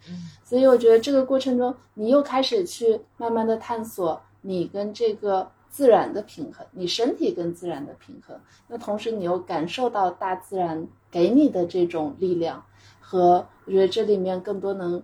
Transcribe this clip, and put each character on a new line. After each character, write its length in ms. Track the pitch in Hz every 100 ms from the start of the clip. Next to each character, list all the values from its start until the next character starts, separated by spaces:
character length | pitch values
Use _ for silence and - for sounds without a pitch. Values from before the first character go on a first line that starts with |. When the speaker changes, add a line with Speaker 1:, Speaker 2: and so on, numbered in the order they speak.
| -
Speaker 1:
嗯。 220 | 180 170 -
Speaker 2:
所 140 | - 247
以 80 | 262
我 100 | 240
觉 140 | 233
得 80 | 226
这 120 | 254
个 140 | 277
过 140 | 262 269
程 180 | 262 247
中， 180 | 247 269 _
你 160 | - 220
又 100 | 285
开 220 | 277 262
始 200 | 269 220 175
去 340 | - 233 214 - -
慢 160 | 233
慢 140 | 226 226
地 100 | 226
探 260 | - 233
索 380 | 220 - 170 - - _
你 240 | 190 185 160
跟 260 | 196 208
这 220 | 208 233
个 360 | 214 202 190 - _ _
自 180 | - 269
然 240 | 190 -
的 80 | 202
平 320 | 208 - -
衡， 140 | - -
你 140 | - 175
身 300 | - 240 415
体 160 | 262
跟 220 | 175 170
自 120 | 170 175
然 180 | 147 143
的 80 |
平 200 | - - 143 -
衡， 120 | - _ _ -
那 80 | 233
同 220 | 214 208
时 120 | 226
你 140 | 220
又 140 | 175 180
感 280 | - 165 170
受 220 | - 247
到 220 | 220 185
大 260 | 180 190 -
自 220 | - 190
然 280 | 170 160 170 - _
给 200 | 175 175
你 180 | 262 285
的 160 | 185
这 220 | 170 185 170
种 280 | 170 151 139
力 160 | 185
量， 280 | 170 165 131 - _ - _
和 460 | - 185 175 180 - _
我 60 | -
觉 100 | 190
得 80 | 185
这 140 | 220
里 160 | 208 196
面 200 | 185 185
更 180 | 208 202
多 140 | 196
能 280 | 196 175 175